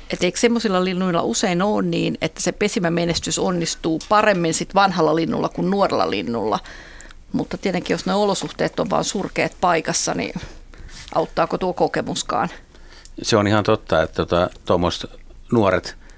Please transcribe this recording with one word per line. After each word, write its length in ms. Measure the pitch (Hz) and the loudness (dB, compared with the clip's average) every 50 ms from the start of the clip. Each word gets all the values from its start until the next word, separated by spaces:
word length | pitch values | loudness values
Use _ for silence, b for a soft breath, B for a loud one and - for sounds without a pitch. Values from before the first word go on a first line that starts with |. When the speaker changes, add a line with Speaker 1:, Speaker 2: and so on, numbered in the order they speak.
| - - | -10 -10
Speaker 1:
että 160 | - - 180 | -4 0 0
eikö 120 | 180 - - | 0 2 2
semmoisilla 460 | - 240 233 233 214 214 190 180 185 | 2 2 2 2 0 2 2 2 2
linnuilla 380 | 185 185 180 190 185 170 170 - | 0 0 0 0 2 2 0 0
usein 400 | - 233 - - 196 175 175 190 | 0 0 0 0 2 2 2 2
ole 200 | 208 214 208 185 | 2 2 0 0
niin, 360 | 175 170 170 165 165 156 - | 0 0 0 0 -2 -2 -2
että 200 | - 165 - - - | -4 -4 -4 -2 -4
se 100 | 180 175 | -4 0
pesimämenestys 840 | - 214 202 - 220 175 170 165 175 170 170 160 - - 170 165 - | 0 -2 0 0 0 0 0 2 2 0 0 0 -2 -2 -2 -2 0
onnistuu 640 | 170 190 180 170 165 - - - - 170 160 151 - - | 0 0 0 0 -2 -2 -4 -4 -2 -2 -2 -2 0 2
paremmin 460 | 214 208 214 214 202 180 170 160 160 | 4 4 6 4 4 2 2 0 0
sit 200 | - 170 - - | -2 -4 0 2
vanhalla 420 | 185 196 190 175 180 160 151 156 | 4 4 4 4 2 2 4 4
linnulla 320 | 165 165 - 156 147 151 160 | 2 2 0 0 0 -2 -2
kuin 220 | - - 170 180 | -2 -2 -2 0
nuorella 400 | 196 202 190 - - 113 95 82 | 2 2 2 2 2 2 2 0
linnulla. 480 | - 101 90 98 117 113 101 110 101 - B B B B B B B B B B B B - - - | 0 -2 -2 -2 -4 -2 -2 0 -2 -2 B B B B B B B B B B B B -14 -6 -4
Mutta 260 | - - - - 180 | -4 -2 -4 -6 -6
tietenkin, 360 | - 202 180 180 175 - 160 | -4 -2 -2 -2 -2 -2 -4
jos 120 | 165 - | -2 -2
ne 80 | 190 185 | -2 0
olosuhteet 640 | 202 208 202 190 - - 175 - - 180 160 - - | 2 2 2 0 -2 -4 -6 -4 -2 -4 -2 0 -2
on 100 | 175 - | -2 0
vaan 140 | - 151 160 | 0 0 0
surkeat 520 | - - 202 185 - - 170 147 160 - - | -2 -4 -4 -6 -4 -2 -2 -2 -2 -2 0
paikassa, 540 | - 180 170 165 - - 170 - - - - | 2 2 2 2 0 0 -2 -2 -2 -2 -2
niin 200 | 165 - - - 175 B B B B B - B B B B B B B B - | -4 -4 -6 -6 -8 B B B B B -20 B B B B B B B B -2
auttaako 440 | 160 160 - - - 170 165 170 175 | -2 -2 0 0 -2 -2 0 -2 -4
tuo 140 | 190 185 175 | -4 -4 0
kokemuskaan? 760 | - 175 143 - 156 - - 175 - - - - 104 120 175 B B B B B B B B B B B B B - - | 0 0 0 0 -2 -4 -4 -6 -6 -4 -4 -2 -2 -2 -4 B B B B B B B B B B B B B -8 -2
Speaker 2:
Se 140 | - 120 | 2 4
on 100 | 104 104 | 4 4
ihan 180 | 101 107 107 95 | 4 4 4 4
totta, 380 | - 110 - - - 90 80 80 | 2 2 0 2 2 2 2 2
että 140 | 78 - | 2 0
tota, 340 | - 82 78 90 85 90 87 - - - | -2 -2 2 2 2 2 0 -2 -8 0
tuommoiset 460 | - 101 87 85 87 - - - - - - - - - - - - 123 | 0 2 2 4 2 0 -2 -8 -10 -12 -18 -20 -20 -20 -20 -6 0 2
nuoret 440 | 117 104 95 92 90 - - - b b b b | 4 4 4 4 2 0 -4 -12 b b b b